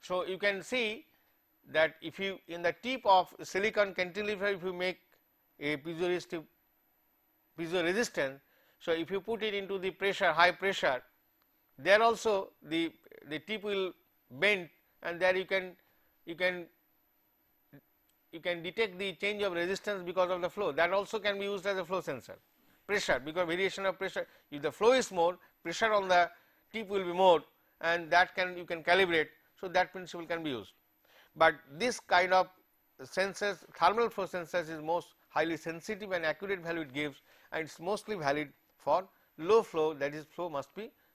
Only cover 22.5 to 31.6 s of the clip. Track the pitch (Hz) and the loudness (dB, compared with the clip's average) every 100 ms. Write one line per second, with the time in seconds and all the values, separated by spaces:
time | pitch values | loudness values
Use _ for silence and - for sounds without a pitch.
22.5 | _ _ _ - 202 - 131 139 160 170 | _ _ _ -4 -2 0 0 -2 -2 -2
23.5 | 175 190 190 196 170 190 196 - _ - | 0 -2 -2 -4 -2 -6 -6 -10 _ -16
24.5 | 143 147 - 220 262 - 185 170 180 _ | -6 -6 2 4 4 2 0 0 -2 _
25.5 | _ 170 170 226 214 190 180 170 - _ | _ -10 -2 2 2 4 6 4 0 _
26.5 | _ _ 220 196 202 175 175 190 160 - | _ _ -10 -4 -4 -2 4 6 6 4
27.5 | _ _ - 165 170 160 170 180 - 185 | _ _ -6 -2 0 2 4 4 0 -4
28.5 | 180 170 165 151 180 185 165 151 - _ | -6 -8 -4 4 4 6 4 0 -4 _
29.5 | - 190 180 180 190 180 175 165 170 156 | -14 -2 0 0 -4 -14 -12 -8 -6 -4
30.5 | 120 95 - _ _ _ _ _ 156 160 | -6 -8 -18 _ _ _ _ _ 4 4
31.5 | 151 | 4